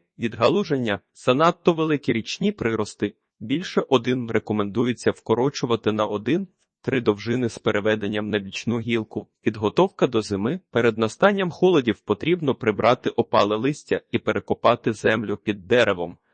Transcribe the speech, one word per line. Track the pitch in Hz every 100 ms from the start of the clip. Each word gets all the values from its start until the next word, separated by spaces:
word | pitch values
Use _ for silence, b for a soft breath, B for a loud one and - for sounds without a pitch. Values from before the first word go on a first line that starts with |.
| _ -
відгалуження. | 117 117 117 185 208 139 120 98 -
Занадто | - - 127 165 170 -
великі | 165 160 147 -
річні | 120 - - 196
прирости, | 202 117 110 104 - 104 - _ _
більше | 110 147 185 - -
один, | 127 117 127 117
рекомендується | 110 - 107 101 101 120 117 -
вкорочувати | - - 113 131 - 131 117 110
на | 107 107
один-три | 104 107 165 190 _ _ _ - 131
довжини | 117 104 104 123 120
з | -
переведенням | - 104 101 107 101 107 104
на | 104
бічну | 98 - - 117
гілку. | 117 117 107 - 101 _
Підготовка | - 110 107 - 185 - 165
до | 117
зими. | 107 98 107 180 -
Перед | 123 117 110
настанням | 110 - 196 202 185
холодів | - 180 170 120 101
потрібно | - 104 - 175 147
прибрати | 117 113 104 107 127 113
опале | - 113 113 104 107
листя | 127 151 - 92 -
і | 117
перекопати | - 104 - - 113 117 -
землю | 110 110 110 104 101
під | - 101 87
деревом. | 123 107 92 85 87 _